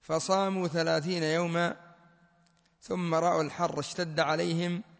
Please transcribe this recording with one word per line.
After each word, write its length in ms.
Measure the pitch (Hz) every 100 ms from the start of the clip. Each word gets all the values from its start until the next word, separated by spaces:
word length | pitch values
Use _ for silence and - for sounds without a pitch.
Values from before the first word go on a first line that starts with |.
فصاموا 680 | - 160 156 190 196 190 175
ثلاثين 540 | 160 165 160 151 180
يوما، 540 | 156 165 175 170 170 - - - - _ _ _ _ _ _ _
ثم 340 | - 185 175
رأوا 280 | 160 170 165
الحر 380 | 151 - 175 151
اشتد 400 | 143 - 175 151
عليهم 640 | 151 156 175 165 175 175 - -